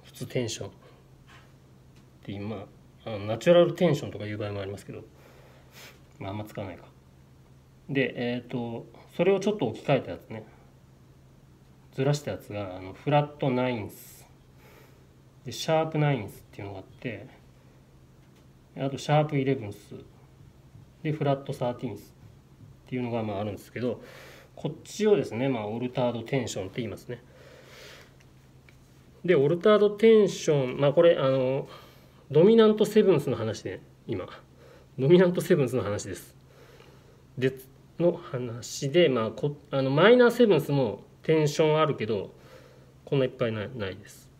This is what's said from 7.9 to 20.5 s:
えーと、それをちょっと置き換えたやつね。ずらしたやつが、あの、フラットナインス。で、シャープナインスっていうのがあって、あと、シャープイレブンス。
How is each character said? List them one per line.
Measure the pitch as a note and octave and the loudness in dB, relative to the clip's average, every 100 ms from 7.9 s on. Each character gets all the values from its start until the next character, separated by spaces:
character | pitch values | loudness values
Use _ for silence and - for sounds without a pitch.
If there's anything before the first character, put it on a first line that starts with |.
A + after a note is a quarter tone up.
| C3+ B2+ - | -2 -2 -4
え | A#2+ B2 - | -6 -6 -8
ー | |
と、 | B2 A#2 A#2 - - - - | -8 -8 -10 -14 -20 -20 0
そ | F3 | 2
れ | |
を | G3 | 2
ち | G#3 | 0
ょ | |
っ | G#3 | -2
と | A#2+ | -4
置 | G#2+ | -6
き | - | 0
換 | C3+ | 0
え | |
た | - | 0
や | F2 | -14
つ | - | -14
ね。 | A2 - - - _ _ _ - - - - - - - - - | -16 -16 -20 -20 _ _ _ -20 -20 -20 -20 -20 -20 -20 -20 -18
ず | - | -4
ら | C3+ | -2
し | D3 | -2
た | - | -4
や | F#2 | -10
つ | - | -10
が、 | G#2 G2 F#2 | -10 -10 -12
あ | |
の、 | F#2 | -14
フ | F#2 - | -10 0
ラ | D3 | 0
ッ | D3 | 0
ト | - C#3+ | -4 -2
ナ | B2+ B2+ | -2 -2
イ | A#2+ | -4
ン | G2 | -10
ス。 | - - - - - - - - - - - - - _ - C3+ | -14 -20 -20 -20 -20 -20 -20 -20 -20 -20 -20 -20 -20 _ -18 -14
で、 | |
シ | - - | -8 0
ャ | D#3+ | 0
ー | D#3 | 0
プ | D#3 | 0
ナ | D3 | 0
イ | C3 | 0
ン | G#2 | -4
ス | - | -14
っ | - | -20
て | - | -16
い | |
う | G2+ | -14
の | |
が | G2 | -14
あ | |
っ | - | -18
て、 | - B2+ G2+ A#2+ - - - - - - - - - - - - - _ - | -14 -12 -12 -16 -20 -20 -20 -20 -20 -20 -20 -20 -20 -20 -20 -20 -20 _ -8
あ | C#3 | -6
と、 | C3+ | -6
シ | - | 0
ャ | D3+ | 2
ー | D3+ | 2
プ | C#3+ | -2
イ | C3 | -2
レ | B2 | -2
ブ | G#2 | -6
ン | |
ス。 | G2+ - - - - - - - | -14 -18 -20 -20 -20 -20 -20 -20